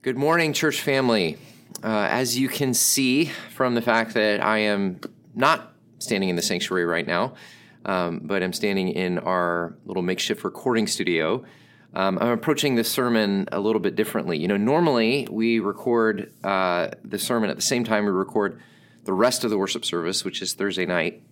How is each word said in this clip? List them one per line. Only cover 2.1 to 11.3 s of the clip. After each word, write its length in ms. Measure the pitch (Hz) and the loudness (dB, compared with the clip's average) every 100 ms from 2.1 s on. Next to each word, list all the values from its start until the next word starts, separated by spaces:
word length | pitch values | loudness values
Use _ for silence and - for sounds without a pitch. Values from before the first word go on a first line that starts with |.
| 120 127 120 | 0 -2 0
you 100 | 131 | -2
can 240 | - 139 | -2 -2
see 540 | 120 - - 131 131 160 | 0 2 2 2 2 0
from 480 | - - - 131 | -4 -14 -2 0
the 80 | 120 | 2
fact 320 | 117 113 113 | 2 2 2
that 280 | 113 107 104 | 2 2 2
I 180 | - 107 | 2 2
am 400 | 107 101 98 90 - - - | 2 2 0 -4 -12 -18 -16
not 400 | 107 135 160 - _ _ - | 2 2 2 -2 _ _ -14
standing 320 | - 104 95 | -2 0 2
in 60 | 87 | 0
the 40 | |
sanctuary 460 | - 90 - 92 85 | 0 -2 0 0 2
right 200 | 85 87 | 0 0
now, 280 | 87 123 - - - - - | 0 -2 -6 -20 -20 -20 -12
um, 380 | - 92 87 85 | -4 -2 -2 -4
but 180 | - 98 | -4 -2
I'm 120 | 92 | -2
standing 340 | 90 104 98 92 | -2 -2 0 -2
in 300 | 90 92 90 | -2 -2 -2
our 580 | 85 90 87 85 85 - | 0 0 0 0 -4 -8
little 180 | - 90 | -8 -4
makeshift 420 | 87 92 - 107 | -2 -2 -2 -4
recording 420 | 98 - - 113 104 | -4 -4 0 0 0
studio, 580 | - - 82 80 | -2 0 0 2